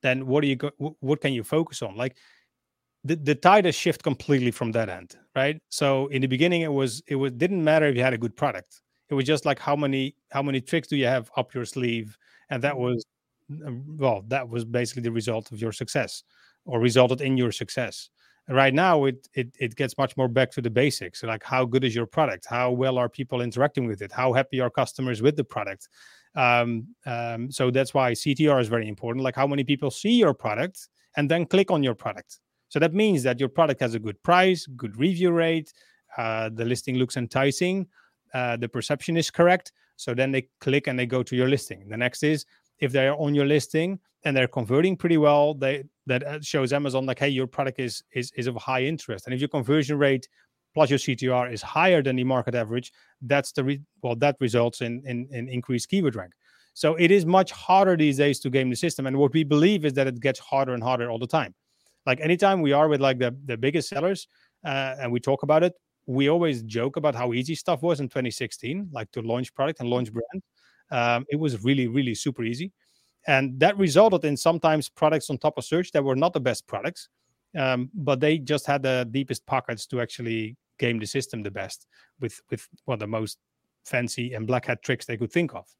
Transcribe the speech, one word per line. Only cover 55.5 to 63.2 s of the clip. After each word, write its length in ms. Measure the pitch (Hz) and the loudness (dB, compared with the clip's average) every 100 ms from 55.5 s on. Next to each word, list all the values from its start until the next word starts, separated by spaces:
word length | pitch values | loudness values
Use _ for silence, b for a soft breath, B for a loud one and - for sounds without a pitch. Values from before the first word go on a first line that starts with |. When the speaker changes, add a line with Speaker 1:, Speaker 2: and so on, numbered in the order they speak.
| 127 123 123 - | -8 -4 -4 -2
Speaker 1:
keyword 280 | 196 160 110 | 0 0 -2
rank. 160 | 90 _ b b b | -12 _ b b b
So 220 | - 156 160 | 0 0 4
it 160 | 170 | 6
is 120 | 202 | 6
much 280 | 165 185 185 | 6 4 4
harder 440 | - - 190 196 175 | -4 2 4 6 4
these 200 | 151 135 | 4 4
days 240 | 143 135 | 2 2
to 100 | 139 | 0
game 200 | 131 131 | 0 0
the 60 | 123 | 0
system. 300 | 170 - 135 | -2 -2 -4
And 100 | 135 | 2
what 160 | 143 | 2
we 120 | 160 | 2
believe 400 | 151 147 175 208 | 2 4 4 4
is 80 | 151 | 0
that 160 | 135 135 | 0 0
it 100 | 120 | 0
gets 220 | 135 131 | -2 -2
harder 340 | - 135 135 | -2 -2 0
and 80 | 123 | -2
harder 260 | 117 127 120 | -2 -2 -2
all 120 | 113 | -6
the 80 | 120 | -2
time. 260 | 160 101 - _ _ _ _ | -2 -2 -8 _ _ _ _
Like, 160 | - 127 | -2 0
anytime 400 | 156 175 202 190 | 2 4 4 4
we 120 | 151 | 4
are 160 | 139 156 | 4 4
with, 120 | 147 | 4
like, 180 | 135 | 2
the, 160 | 131 | 2